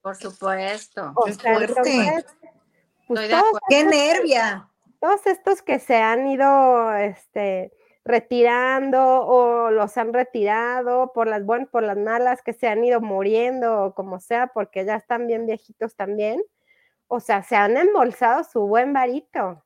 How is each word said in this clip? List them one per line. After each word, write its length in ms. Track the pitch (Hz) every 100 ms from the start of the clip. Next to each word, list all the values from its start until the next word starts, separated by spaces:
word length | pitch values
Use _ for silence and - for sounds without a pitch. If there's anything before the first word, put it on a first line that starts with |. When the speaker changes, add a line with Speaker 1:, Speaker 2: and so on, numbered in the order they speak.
Speaker 1:
por 140 | 190 190
supuesto. 960 | 202 180 190 190 196 214 - - 151 151
Speaker 2:
O 80 |
Speaker 3:
Qué 80 | 214
Speaker 2:
sea, 220 | 202 233
Speaker 3:
fuerte. 360 | 220 226 247 247
Speaker 2:
entonces, 300 | 254 226 330 - _ - _ _ _ _ _ _
pues, 120 | 226
Speaker 1:
Estoy 80 | 214
de 60 |
Speaker 2:
todos 120 | 320 427
Speaker 1:
acuerdo. 140 | 415 392
Speaker 3:
¡Qué 80 | 285
Speaker 2:
estos 120 | 302 294
Speaker 3:
nervia! 680 | 294 330 339 247 220 190 - _ _ _
Speaker 2:
todos 260 | 330 403 403
estos 360 | 381 - 381
que 160 | - 262
se 180 | - 233
han 300 | 220 233 277
ido, 680 | 269 277 277 262 247 226
este, 800 | 208 208 180 _ 214 202 190 190 _ _ _
retirando 960 | - 233 226 247 240 240 254 262 269 254 262 262 208
o 440 | 254 240 240 233
los 260 | 220 202 247
han 160 | 226
retirado 1000 | 240 254 233 202 220 240 247 247 247 254
por 120 | 233 220
las 160 | 214 202
buen-, 200 | 240 269
por 160 | 240
las 140 | 214 202
malas, 460 | 214 233 247 247
que 100 | -
se 160 | 226 233
han 160 | 214
ido 160 | 240 240
muriendo 840 | 220 196 196 220 240 254 233 220 196
o 80 |
como 260 | 190 196 185
sea, 280 | - 240 247
porque 360 | 220 185 190
ya 120 | 190 214
están 300 | _ 233 233
bien 200 | 226 226
viejitos 500 | 220 _ _ 220 -
también, 460 | 196 208 208 262 427 _ _ _ _ _ _
o 100 | 240
sea, 240 | - 202
se 140 | - 220
han 220 | 202 254
embolsado 680 | 370 403 240 - 233 262
su 160 | 330 240 202
buen 260 | 226 254
varito. 720 | 269 254 269 _ 302 196 175